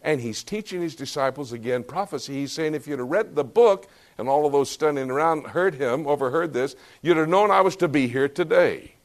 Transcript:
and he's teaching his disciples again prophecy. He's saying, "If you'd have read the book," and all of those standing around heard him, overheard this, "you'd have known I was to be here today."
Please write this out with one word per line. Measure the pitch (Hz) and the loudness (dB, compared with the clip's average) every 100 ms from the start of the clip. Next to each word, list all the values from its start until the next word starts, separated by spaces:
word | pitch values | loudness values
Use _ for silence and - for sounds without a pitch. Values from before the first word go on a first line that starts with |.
and | - 151 | -2 -2
he's | 117 107 | -4 -8
teaching | - 208 214 185 | -8 -8 -6 -6
his | 170 | -6
disciples | - 139 147 135 131 135 | -8 -10 -2 -2 -2 -10
again | 117 117 123 | -8 -4 -4
prophecy. | 120 151 196 143 - | -4 -6 -6 -8 -8
He's | 139 139 | -8 -6
saying, | - 156 | -4 -4
"If | 151 139 | -4 -6
you'd | 139 | -8
have | 123 | -2
read | 180 220 | -2 0
the | 165 | -2
book," | 127 202 233 190 - _ _ - | 0 4 6 4 -2 _ _ -8
and | 120 | 0
all | 139 151 | 2 4
of | |
those | 139 131 | 2 0
standing | - 156 143 131 | 0 0 0 -2
around | 131 160 160 120 | 0 0 0 -4
heard | 151 185 | 0 0
him, | 147 135 131 147 | 0 -2 -2 0
overheard | 143 131 151 170 | 0 0 0 -2
this, | 127 139 - - - | -2 -2 -6 -20 -8
"you'd | 151 165 | 0 2
have | 156 | 4
known | 185 208 | 4 4
I | 190 | 4
was | 190 - | 4 2
to | 180 | 0
be | 139 127 | 2 0
here | 127 139 | 0 0
today." | 143 165 170 156 82 - _ | -2 2 4 4 0 -12 _